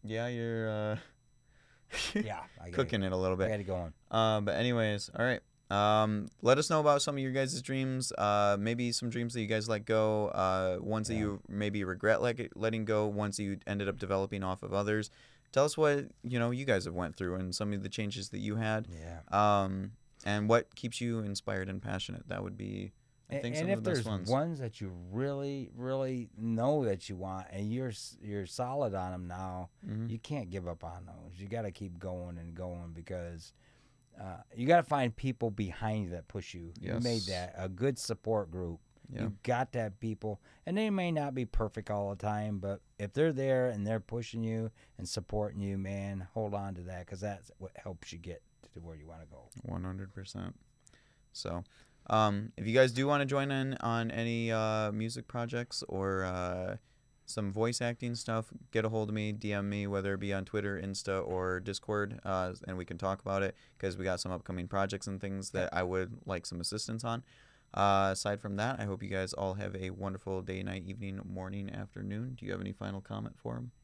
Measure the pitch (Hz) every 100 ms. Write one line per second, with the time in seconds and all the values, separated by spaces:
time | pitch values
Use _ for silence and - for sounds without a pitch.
0 | 104 110 120 120 117 113 110 107 107 107
1 | - _ _ _ _ - _ - _ -
2 | - 208 151 92 - - 85 87 127 110
3 | 95 92 92 92 92 107 95 92 85 -
4 | _ 110 110 107 104 78 120 120 110 104
5 | - - 120 123 _ _ _ 101 104 107
6 | 107 107 - - 113 135 151 156 147 143
7 | 151 139 135 131 135 123 123 135 131 131
8 | 127 - 104 104 101 101 107 120 120 117
9 | 123 117 117 120 107 110 107 110 104 110
10 | 107 107 104 - 95 95 92 90 - 110
11 | 110 110 104 101 - 101 104 104 92 92
12 | 110 107 120 117 - - 110 113 107 107
13 | 107 104 104 101 101 98 - 101 98 98
14 | 95 98 98 101 95 92 101 98 101 107
15 | 107 - - - _ - 147 151 156 143
16 | 139 - 120 123 117 123 135 101 80 85
17 | 87 - 92 92 92 90 104 101 98 -
18 | 104 101 98 98 104 107 110 110 110 85
19 | 82 82 - 101 104 101 98 95 98 -
20 | - _ - 104 104 117 - - 120 -
21 | 120 113 104 101 - 98 95 95 104 98
22 | 95 92 - 95 95 98 101 98 98 -
23 | _ _ _ 139 120 151 170 202 190 156
24 | 113 101 95 131 165 156 123 - 98 90
25 | 90 101 139 139 139 139 120 - 127 135
26 | 131 127 117 - 113 113 123 151 123 95
27 | - 92 95 95 92 98 104 120 131 107
28 | - - 104 101 92 - 123 139 127 98
29 | 92 90 90 87 95 92 87 _ - 107
30 | 113 113 - 147 98 95 87 85 82 87
31 | 90 82 80 87 98 117 104 85 101 85
32 | 92 90 90 85 85 85 90 87 85 82
33 | 82 92 85 82 82 _ _ _ _ _
34 | _ - 95 87 - 117 127 170 - 147
35 | 123 - 131 123 117 101 98 85 110 107
36 | 95 87 - 101 - 87 85 82 90 87
37 | 120 117 95 92 90 - 95 92 131 131
38 | - 110 - 110 92 90 87 82 _ _
39 | - 123 110 101 - 120 127 123 110 95
40 | 113 107 107 101 - - - 190 220 196
41 | 175 160 143 131 120 - 110 - 101 104
42 | 101 98 104 107 107 104 98 98 _ _
43 | 101 131 160 135 135 131 127 107 101 110
44 | - 117 113 117 113 113 113 - - -
45 | 90 - 92 107 104 104 98 98 95 98
46 | 98 98 92 - 107 101 98 90 87 92
47 | 87 92 101 98 - - 92 - - 87
48 | - 85 87 85 _ _ - - 82 80
49 | 78 80 78 69 60 - - 90 92 95
50 | 95 - 95 98 92 - _ _ _ -
51 | _ _ _ - 92 87 - - - _
52 | - 110 107 101 110 - 101 120 131 120
53 | 139 143 139 139 139 135 135 135 117 117
54 | 113 - 117 117 117 110 110 110 107 107
55 | 110 120 113 123 117 120 120 - - 95
56 | 98 95 95 92 90 90 92 101 _ _
57 | _ _ - - 101 101 113 120 120 120
58 | 120 117 - 113 110 - - 113 110 113
59 | 107 107 107 104 104 101 101 101 101 101
60 | 98 98 101 98 92 107 101 98 95 98
61 | - 95 - 92 92 92 98 98 - 104
62 | 101 113 - 95 92 90 - 92 87 85
63 | 98 98 - 98 98 - - _ 98 92
64 | 92 90 92 90 - 90 87 98 98 98
65 | 101 95 98 98 95 95 92 87 90 92
66 | 90 - - 92 - 87 85 107 - 113
67 | 120 117 - - - - _ - 101 98
68 | 98 95 104 104 107 101 113 131 104 95
69 | 101 98 92 - 95 95 98 95 92 95
70 | 98 95 - 95 95 95 95 95 92 101
71 | 98 98 98 95 92 98 98 98 101 101
72 | 98 104 123 127 101 95 98 98 101 98
73 | 98 107 110 - 117 120 123 -